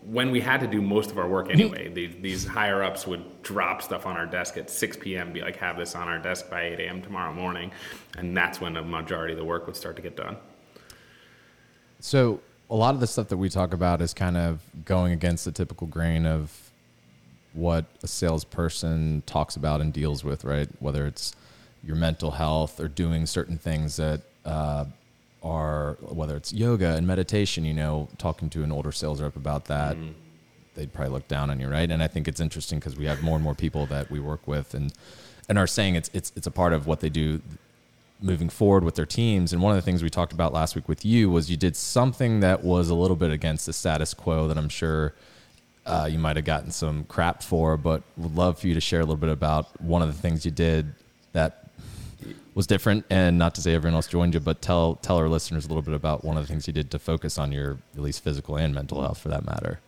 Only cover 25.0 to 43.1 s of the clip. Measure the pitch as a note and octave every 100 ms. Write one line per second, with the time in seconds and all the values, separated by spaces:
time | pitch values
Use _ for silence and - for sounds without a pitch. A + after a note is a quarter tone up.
25 | _ _ _ _ E2 D#2+ D2+ D2+ D2 C#2+
26 | - D#2+ D2+ D2 - G#2+ A#2 A#2 F2+ D#2+
27 | F2 F#2 F2+ G#2 G2+ - D#2+ D#2 D2+ D2+
28 | D2 - E2+ D#2 D#2+ E2 D2+ D2 C#2+ -
29 | D2+ C#2+ D2 D2 C#2+ D2 - D2 D2 D#2
30 | D#2+ D#2 - - _ _ - - C#2+ -
31 | C2+ C2+ - C#2+ C#2+ C#2 C2 D2 E2+ E2
32 | D#2+ - D#2 D#2 E2 D#2+ - D#2 D2 C2+
33 | D2 D2 D#2+ D#2+ D#2 C#2+ D#2+ D2+ C#2+ C#2+
34 | C#2 D2 C#2+ D2+ - D2 C#2 C2+ C#2+ -
35 | - - - - - G2+ F#2 - G2 F2
36 | - F#2+ - - - - F2 D#2+ D2 D#2
37 | D#2 D#2 D2+ D#2 - - _ _ _ _
38 | _ _ F#2+ F2+ E2 - G2+ G2 E2+ -
39 | D2+ - A#2 G2+ E2+ F2 G2 G2+ F2 F2+
40 | E2 - E2+ D#2+ E2 D2 D#2+ - - D#2
41 | G#2 A#2 G#2 E2+ D#2+ E2+ F#2 D#2 - B2+
42 | B2+ A#2+ B2 A2 F#2+ F#2 F2+ F2+ E2+ E2+
43 | F2+